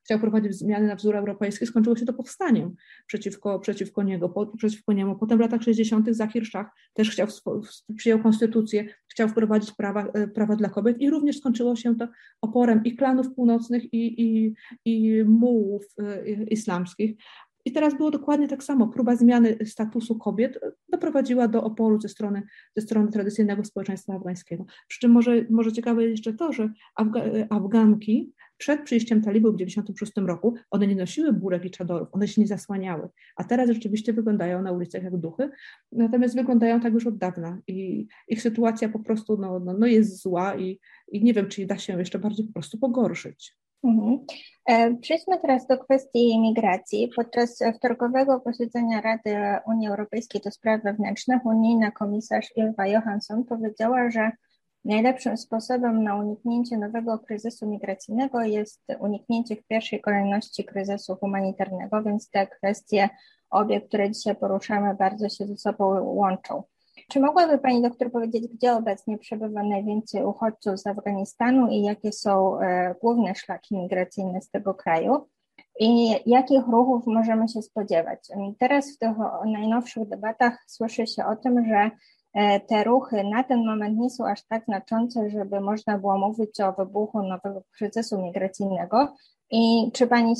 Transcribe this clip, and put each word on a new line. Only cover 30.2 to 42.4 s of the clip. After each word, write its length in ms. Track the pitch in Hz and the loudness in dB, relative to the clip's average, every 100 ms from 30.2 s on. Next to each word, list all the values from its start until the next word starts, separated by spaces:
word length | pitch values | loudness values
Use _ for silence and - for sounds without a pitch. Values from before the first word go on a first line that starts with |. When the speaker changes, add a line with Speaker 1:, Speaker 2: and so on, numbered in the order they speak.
| 180 | -2
Speaker 1:
roku, 300 | 170 226 233 - | 0 -2 -2 -4
one 160 | 196 202 | 0 2
nie 80 | 196 | 0
nosiły 380 | 180 - 320 | -2 -2 0
burek 320 | 196 185 180 180 | 0 0 -2 -4
i 60 | |
czadorów, 380 | - 180 175 170 | -8 -4 -4 -4
one 160 | 196 208 | -4 -2
się 140 | 220 | 2
nie 60 | 208 | 2
zasłaniały. 600 | 190 - 196 185 160 180 _ _ - | 0 -6 -6 -6 -6 -10 _ _ -10
A 80 | |
teraz 260 | 180 247 247 | -2 2 2
rzeczywiście 440 | 226 208 214 226 | 0 -2 -4 -2
wyglądają 480 | 226 220 208 175 180 | -2 0 0 -2 -4
na 100 | 190 | -4
ulicach 320 | 180 175 185 | -4 -6 -8
jak 140 | 185 180 | -8 -6
duchy, 320 | 165 - 277 - - - _ | -6 -6 -6 -8 -20 -20 _
natomiast 440 | 233 226 247 247 240 | 0 2 4 2 2
wyglądają 440 | 254 240 226 233 | 2 4 4 4
tak 140 | 233 | 2
już 140 | 226 226 | 0 0
od 100 | 202 | -4
dawna 440 | 180 175 165 180 - | -4 -6 -10 -10 -10
i 400 | 190 190 214 214 _ - | -8 -6 -6 -8 _ -6
ich 140 | 226 | -2
sytuacja 480 | 233 226 226 226 214 | -2 0 0 0 -4
po 100 | 220 | -4
prostu, 380 | - 220 214 214 | -4 -4 -2 -4
no, 220 | 190 185 | -2 -4
no, 140 | 180 185 | -4 2
no 100 | 233 | 4
jest 340 | 220 214 185 | 6 4 0
zła 360 | 190 175 190 202 | -4 -2 -2 -2
i, 220 | 185 190 _ - - | -6 -8 _ -20 -10
i 120 | 208 | 0
nie 100 | 233 | 2
wiem, 140 | 214 196 | 4 0
czy 180 | - 190 | -4 -6
da 120 | 190 | -6
się 220 | - 180 | -6 -6
jeszcze 200 | 180 220 | -4 -4
bardziej 280 | 208 214 | -4 -4